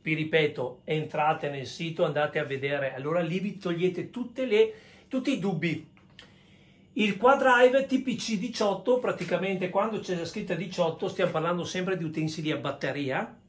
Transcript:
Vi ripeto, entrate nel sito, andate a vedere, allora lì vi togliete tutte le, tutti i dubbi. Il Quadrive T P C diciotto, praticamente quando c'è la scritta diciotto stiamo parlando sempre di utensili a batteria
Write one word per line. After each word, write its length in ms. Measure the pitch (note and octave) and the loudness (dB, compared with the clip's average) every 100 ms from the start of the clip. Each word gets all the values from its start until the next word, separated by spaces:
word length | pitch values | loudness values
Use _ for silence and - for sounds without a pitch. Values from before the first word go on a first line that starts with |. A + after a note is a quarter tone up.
Vi 120 | - | -2
ripeto, 680 | D#3 D#3 D#3+ D3 C#3+ B2+ - - | -2 2 2 2 0 -6 -8 -4
entrate 640 | D#3 D3 D3+ D3+ D#3 D3 | -4 -2 0 0 0 -4
nel 180 | C#3 B2 | -6 -10
sito, 380 | - E3 D#3+ E3 | -8 -6 0 2
andate 340 | D3 D3 D#3 | 2 0 -2
a 60 | C#3+ | -4
vedere, 500 | C3+ C#3 C#3+ C3+ C3 | -4 -2 -2 -2 -4
allora 240 | C#3+ E3+ | -2 -2
lì 200 | E3 F#3 | 0 -2
vi 180 | G3+ - | -4 -4
togliete 520 | F3+ E3+ F3+ F3+ - | -4 0 0 0 -8
tutte 360 | A#3+ - - B3+ | -8 -8 -4 2
le, 280 | G#3 A3 - - - - | 4 4 2 -20 -20 -6
tutti 260 | C4 C#4+ | -4 0
i 60 | A#3 | 0
dubbi. 520 | G3 D#3+ E3+ D3 - - - - - - _ - - - - | 0 0 -2 -2 -8 -20 -20 -20 -20 -20 _ -20 -20 -20 -10
Il 240 | - G#3 F#3+ | -2 0 4
Quadrive 680 | B3 C#4 C4 A#3+ B3+ C4 C4+ | 6 6 6 8 8 6 2
T 160 | B3+ | 0
P 140 | - - | 0 -4
C 220 | - G#3 | -2 -2
diciotto, 600 | A#3+ - G#3 F#3 - B3 | -4 0 0 2 2 2
praticamente 720 | A#3 - E3+ E3+ F#3+ F#3 F3+ | 2 -2 -2 0 0 -2 0
quando 300 | F#3+ A3 G#3 | 0 0 -2
c'è 160 | - F3 | -4 -4
la 100 | E3 | -4
scritta 300 | G#3+ F3+ D#3+ | -6 -4 -4
diciotto 540 | D#3 - E3 D#3+ F#3+ | -4 0 0 0 -6
stiamo 220 | - F3 | 0 0
parlando 340 | E3 E3 F3 D#3 | 2 0 -2 -4
sempre 320 | F#3 F3+ F#3 | -4 -2 -2
di 80 | D#3+ | -4
utensili 460 | D#3+ D#3 E3 D#3 | -2 -4 -2 -4
a 60 | C3+ | -4
batteria 800 | C#3 C#3 C#3 C#3 C3+ D3+ A3+ - | -4 -4 -4 -2 -2 -2 -4 -10